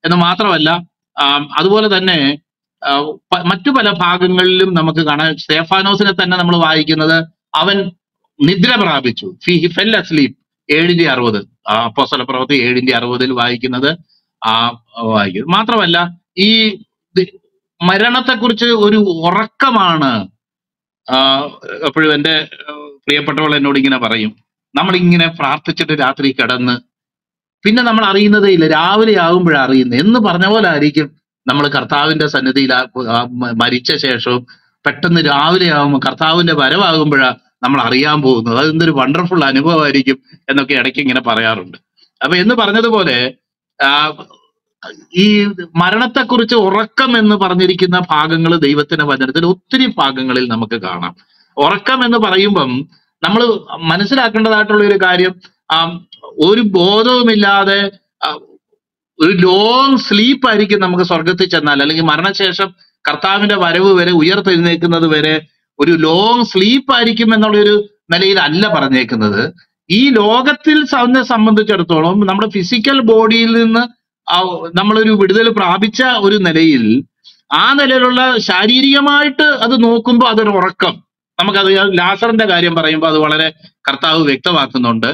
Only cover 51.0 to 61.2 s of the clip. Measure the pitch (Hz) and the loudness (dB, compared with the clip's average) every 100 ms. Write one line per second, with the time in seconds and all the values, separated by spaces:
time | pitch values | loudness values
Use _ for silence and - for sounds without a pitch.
51 | 87 87 _ _ _ - 143 202 - 262 | -10 -12 _ _ _ -2 0 0 -2 -2
52 | 247 233 214 185 202 190 131 127 - _ | 0 0 0 2 2 0 -2 -4 -8 _
53 | _ _ 160 214 240 196 - 160 165 170 | _ _ -2 0 0 -2 -6 -8 -4 -2
54 | 202 - 233 220 220 214 214 208 202 196 | 0 0 0 0 2 2 2 2 4 2
55 | 185 180 185 185 - _ _ 160 170 175 | 2 2 0 -2 -20 _ _ -2 -2 -6
56 | - - - - 160 220 214 185 180 208 | -18 -20 -18 0 2 4 2 2 2 2
57 | 233 247 240 214 202 196 196 196 196 196 | 2 2 2 2 2 2 2 0 -2 -8
58 | _ _ - - - _ _ _ _ _ | _ _ -8 -8 -16 _ _ _ _ _
59 | _ - 160 180 185 185 214 247 269 262 | _ -2 0 4 4 4 2 2 2 0
60 | - 202 233 277 254 214 208 208 185 180 | 0 0 2 0 0 0 0 0 0 0
61 | 180 170 | 0 0